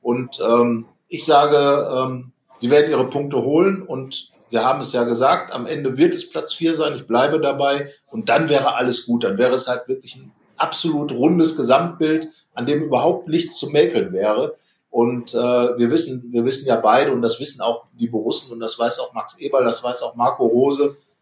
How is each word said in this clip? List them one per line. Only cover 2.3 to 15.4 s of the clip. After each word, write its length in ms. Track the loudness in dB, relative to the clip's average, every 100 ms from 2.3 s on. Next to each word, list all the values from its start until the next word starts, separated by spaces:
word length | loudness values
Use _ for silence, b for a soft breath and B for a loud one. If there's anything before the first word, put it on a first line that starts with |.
| _ _ -6
sie 120 | 4
werden 220 | 4 4
ihre 140 | 2 0
Punkte 360 | -2 -2 -2
holen 400 | 2 2 2 0
und 480 | -6 -10 -10 -14 -16 _ _
wir 140 | 0 0
haben 160 | 0
es 100 | -2
ja 140 | -2 0
gesagt, 480 | 2 2 2 -2
am 120 | -8 -6
Ende 320 | -6 -4 2
wird 160 | 2
es 160 | 2 -6
Platz 220 | -8 -8
vier 240 | -2 -2 0
sein, 180 | -2
ich 140 | -4 -2
bleibe 320 | 2 2 2
dabei 500 | 0 0 0 -2 -6 B _
und 200 | -8 0
dann 220 | 2 4
wäre 260 | 2 2 0
alles 300 | -2 -2 -2
gut. 180 | -2
Dann 140 | 0 0
wäre 180 | 2 0
es 140 | -2
halt 180 | -6 -6
wirklich 300 | -8 -8 -18
ein 160 | -20 _ _ -4
absolut 540 | -4 -2 -2 -2 -4
rundes 460 | 0 2 4 2 0
Gesamtbild, 720 | 2 2 2 -2 0 0 -4 B B
an 140 | -8 -2
dem 160 | -2
überhaupt 460 | 0 2 2 0 -2
nichts 280 | -4 -2 -8
zu 140 | 0
mäkeln 420 | 2 2 0 -2
wäre. 440 | -2 0 0 -2 b b b _
Und, 420 | 0 0 0 -4
äh, 40 |
wir 520 | -2